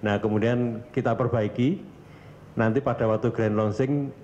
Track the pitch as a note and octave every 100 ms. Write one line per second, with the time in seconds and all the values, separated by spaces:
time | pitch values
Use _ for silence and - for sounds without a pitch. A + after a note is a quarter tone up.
0 | G#2+ G2+ G#2+ G#2+ A2+ B2 A#2+ A2 A2 -
1 | B2 A2 C3 A#2+ G#2 A2 B2+ G3 - -
2 | - - - - - - A2+ A2+ C3+ A#2
3 | A2+ A2 A#2 A2+ A2 G#2 G#2+ G2+ C3 C#3+
4 | C#3 -